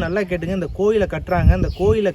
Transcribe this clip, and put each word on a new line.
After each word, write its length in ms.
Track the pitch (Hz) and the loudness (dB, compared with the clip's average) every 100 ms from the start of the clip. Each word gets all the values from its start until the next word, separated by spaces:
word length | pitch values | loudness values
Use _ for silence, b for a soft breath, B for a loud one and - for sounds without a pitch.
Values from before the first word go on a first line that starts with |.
| 170 | -2
நல்லா 180 | 196 185 | -4 -4
கேட்டுங்க, 300 | 175 165 190 | -4 -4 -4
இந்த 120 | 160 - | -4 -2
கோயிலை 300 | 202 220 185 156 | 0 2 0 -4
கட்டுறாங்க. 360 | - 175 160 185 | -2 2 4 4
அந்த 120 | 185 - | 0 0
கோயிலை 320 | 196 220 196 | 2 2 0